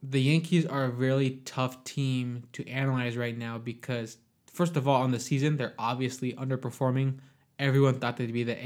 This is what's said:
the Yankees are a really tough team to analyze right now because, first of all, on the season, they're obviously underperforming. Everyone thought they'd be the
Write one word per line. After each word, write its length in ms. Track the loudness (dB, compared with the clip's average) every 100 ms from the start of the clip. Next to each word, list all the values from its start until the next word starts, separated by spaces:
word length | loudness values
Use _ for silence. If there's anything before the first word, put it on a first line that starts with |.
the 180 | -2 2
Yankees 460 | 4 4 4 2 2
are 180 | 0
a 60 | -2
really 500 | 0 2 2 2 -2 -6
tough 360 | -2 -2 -4
team 580 | -8 -4 0 0 -2 -6 -10
to 140 | -12 -6
analyze 480 | -2 0 0 0 -2
right 200 | -4 -4
now 220 | -6 -8
because, 600 | -8 -10 -6 -6 -6 -12 _ _ _
first 300 | -2 0 2
of 100 | 4
all, 140 | 4
on 80 | 4
the 100 | 0
season, 360 | 0 2 2 2
they're 160 | -2 -4
obviously 540 | -4 -2 -4 -2 -6
underperforming. 800 | -4 -4 -2 -4 0 2 2 0 -2 -10 _ _ -2
Everyone 360 | 2 6 6 4
thought 180 | -2 -2
they'd 160 | -2
be 120 | 0
the 120 | -2 -2